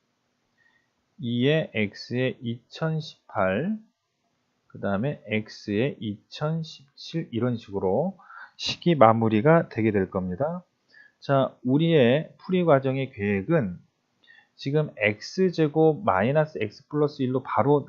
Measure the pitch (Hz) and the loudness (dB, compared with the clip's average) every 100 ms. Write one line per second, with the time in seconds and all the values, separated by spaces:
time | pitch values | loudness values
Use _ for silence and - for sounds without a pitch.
0 | _ _ _ _ _ _ _ _ _ _ | _ _ _ _ _ _ _ _ _ _
1 | _ - 120 120 131 156 - 110 104 - | _ -10 -4 0 2 0 -2 -4 -4 -6
2 | - 120 127 - 123 117 _ - 160 160 | -8 -4 -4 -4 -8 -10 _ -8 -6 -4
3 | 156 - - - 95 98 180 220 - _ | -8 -16 -10 -2 0 0 -2 -6 -10 _
4 | _ _ _ _ _ _ _ 113 101 98 | _ _ _ _ _ _ _ -8 -4 -2
5 | 135 151 - 107 104 - - 104 127 - | -4 -6 -4 -4 -4 -10 -4 0 -2 -4
6 | 107 101 _ - 151 165 160 - _ - | -8 -10 _ -8 -6 -6 -8 -14 _ -20
7 | - 165 - 113 123 113 - 98 92 104 | -10 -8 -6 -4 -2 -4 -6 -4 0 0
8 | 180 - - - - - - - 170 156 | -2 -6 -16 -20 -20 -10 -10 -4 0 6
9 | 113 113 113 107 135 165 160 - 110 101 | 6 6 2 4 4 4 2 0 0 2
10 | 185 98 92 90 147 180 - _ _ _ | 0 -2 -4 -4 -4 -6 -14 _ _ _
11 | - _ - 139 131 - 127 143 165 160 | -20 _ 0 2 2 -2 0 2 4 6
12 | 117 139 160 _ - 185 170 139 131 135 | 6 4 -2 _ -2 0 4 4 2 -2
13 | 131 - 101 98 95 165 101 85 _ _ | -6 -4 -2 0 0 0 0 -6 _ _
14 | _ _ _ - _ - 139 151 147 - | _ _ _ -20 _ -12 -4 -2 -2 -2
15 | 107 107 - - 190 170 151 156 160 151 | -2 -2 -6 -2 -2 0 0 2 2 2
16 | 107 92 117 151 151 - 104 - _ 147 | 0 0 2 0 -2 -4 -8 -10 _ -2
17 | 147 - 127 127 - - 123 147 | -2 -2 -4 -4 -2 0 2 2